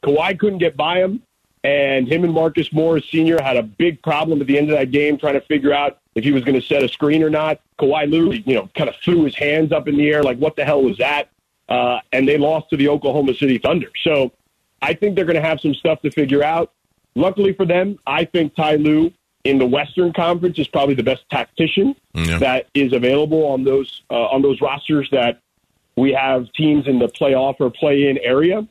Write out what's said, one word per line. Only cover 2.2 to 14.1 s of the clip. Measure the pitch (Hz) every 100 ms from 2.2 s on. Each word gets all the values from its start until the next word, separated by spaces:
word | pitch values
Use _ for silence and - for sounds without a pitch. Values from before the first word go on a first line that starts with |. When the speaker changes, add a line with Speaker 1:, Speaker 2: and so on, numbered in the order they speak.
Speaker 1:
and | 175
Marcus | 165 165 160 156
Morris | 151 160 160 -
Senior | 160 160 165
had | 135 123
a |
big | 110 104 175 160
problem | - 147 160 156
at | 135
the | 139
end | 151
of | 151
that | 135
game | 139 147 147
trying | 151
to | 139
figure | - 151 139
out | 143 143 - _
if | -
he | 123
was | 139
gonna | 123 131
set | - 131
a | 131
screen | - 147 156
or | 156
not. | 156 156 151 _ -
Kawhi | 143 151 147
literally, | 156 165 117 107
you |
know, | 120 95
kinda | - 143 -
threw | - 175
his | 151
hands | - 147 151 160
up | 156 151
in | 143
the | 147
air | 151
like, | 143 123
"What | 151
the | -
hell | 143 147
was | 131 98
that?" | 127 143 - _ _ _ -
Uh, | 123 123 120 -
and | 127 135
they | 147
lost | 143 160 -
to | 151
the | 139
Oklahoma | 147 143 139 135
City | 123 143 123
Thunder. | 135 170 - -
So | -